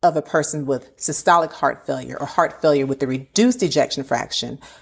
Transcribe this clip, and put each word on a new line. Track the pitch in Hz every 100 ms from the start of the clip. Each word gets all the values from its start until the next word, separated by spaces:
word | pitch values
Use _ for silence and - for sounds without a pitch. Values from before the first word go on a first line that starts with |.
of | - 151
a |
person | 147 165 147 156 139
with | 127 - _
systolic | - 151 - 170 160
heart | - 139 - -
failure | 131 127 127
or | 139
heart | - 165 -
failure | 160 143 135
with | 135
a | 131
reduced | 131 135 - 240 247
ejection | 180 156 - -
fraction, | - - - - 120 120 - -